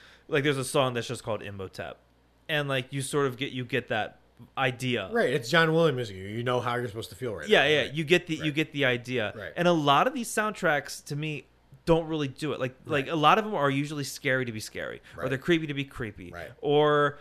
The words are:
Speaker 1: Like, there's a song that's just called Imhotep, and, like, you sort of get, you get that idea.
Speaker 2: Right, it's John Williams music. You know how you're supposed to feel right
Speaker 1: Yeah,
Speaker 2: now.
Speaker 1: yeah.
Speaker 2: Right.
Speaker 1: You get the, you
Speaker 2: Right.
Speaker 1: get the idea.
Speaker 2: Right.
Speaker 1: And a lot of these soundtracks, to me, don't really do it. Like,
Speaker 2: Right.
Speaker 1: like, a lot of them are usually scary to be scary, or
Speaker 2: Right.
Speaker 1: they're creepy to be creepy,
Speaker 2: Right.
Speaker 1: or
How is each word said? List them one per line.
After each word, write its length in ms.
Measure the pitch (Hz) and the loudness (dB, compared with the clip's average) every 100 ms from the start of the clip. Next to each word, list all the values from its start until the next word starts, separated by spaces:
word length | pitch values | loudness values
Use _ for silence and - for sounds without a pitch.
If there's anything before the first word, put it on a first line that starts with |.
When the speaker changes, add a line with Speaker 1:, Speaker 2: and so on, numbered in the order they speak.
| - - - | -20 -20 -2
Speaker 1:
Like, 140 | 156 | 0
there's 120 | 143 135 | 2 0
a 60 | |
song 300 | 123 147 127 | 0 2 2
that's 120 | 120 113 | 0 -6
just 140 | 117 | -8
called 180 | - 104 | -6 -6
Imhotep, 560 | 101 98 95 - 80 62 _ _ _ _ - | -8 -10 -12 -10 -12 -14 _ _ _ _ -6
and, 200 | 151 143 | -4 -2
like, 240 | 135 127 | -2 -4
you 100 | 139 | -6
sort 240 | 135 147 135 | -2 0 0
of 100 | 120 | -2
get, 160 | 139 | -6
you 120 | 127 | -6
get 240 | 120 127 120 | -2 -2 0
that 300 | 113 101 - _ _ - - | -2 -4 -8 _ _ -14 -2
idea. 520 | 131 120 127 113 95 | -2 -2 -2 -2 0
Speaker 2:
Right, 200 | 233 165 | 0 2
it's 160 | 127 120 | 0 2
John 240 | 170 165 | 4 4
Williams 240 | 160 165 127 113 | 4 4 2 -4
music. 60 | 95 | -8
You 260 | 98 110 | -8 -4
know 180 | 120 123 | 0 0
how 140 | 117 | 0
you're 140 | 120 120 | -2 -4
supposed 220 | 107 104 | -8 -10
to 40 | - | -8
feel 180 | 127 92 | -8 -6
right 120 | 110 | 4
Speaker 1:
Yeah, 120 | 196 | 4
Speaker 2:
now. 40 | 139 | 6
Speaker 1:
yeah. 120 | 151 | 4
Speaker 2:
Right. 100 | 117 | 2
Speaker 1:
You 80 | 147 | -4
get 220 | 147 175 175 | 2 2 2
the, 80 | |
you 80 | 160 | -4
Speaker 2:
Right. 100 | 156 | -2
Speaker 1:
get 180 | 143 156 | -2 -2
the 120 | 143 | 0
idea. 480 | 131 123 123 123 104 113 | 0 0 -2 -4 -4 -6
Speaker 2:
Right. 160 | 90 - | -10 0
Speaker 1:
And 120 | 175 | 2
a 40 | |
lot 360 | 170 143 143 214 | 4 6 6 4
of 40 | |
these 140 | 277 226 | 0 -4
soundtracks, 760 | - 214 208 165 147 139 - | -2 -2 0 0 0 -2 -12
to 100 | - 147 | -10 -8
me, 300 | 156 147 - _ _ - | -6 -8 -12 _ _ -8
don't 240 | - 165 156 | 2 2 2
really 200 | 160 139 | -2 -2
do 240 | 117 151 | -4 -4
it. 60 | 117 | -2
Like, 160 | 131 - | -4 -6
Speaker 2:
Right. 220 | - 147 135 | -2 -2 0
Speaker 1:
like, 20 | |
a 60 | |
lot 240 | 160 151 196 | 4 6 6
of 60 | |
them 100 | 214 | 2
are 160 | 190 143 | 0 2
usually 320 | 139 147 151 | 2 -2 -4
scary 400 | 135 - 139 131 | -8 -4 0 0
to 80 | 123 | 0
be 80 | 110 | -6
scary, 400 | - 92 69 58 - - | -10 -8 -8 -10 -14 -8
or 60 | |
Speaker 2:
Right. 60 | 131 | -6
Speaker 1:
they're 100 | 131 | -4
creepy 300 | 175 170 156 | 2 0 0
to 60 | |
be 100 | 139 | -6
creepy, 480 | 139 - 113 - 87 | -8 -8 -10 -10 -14
Speaker 2:
Right. 180 | 87 80 - | -14 -14 -6
Speaker 1:
or 580 | 147 147 151 147 143 139 | 2 4 6 4 2 -2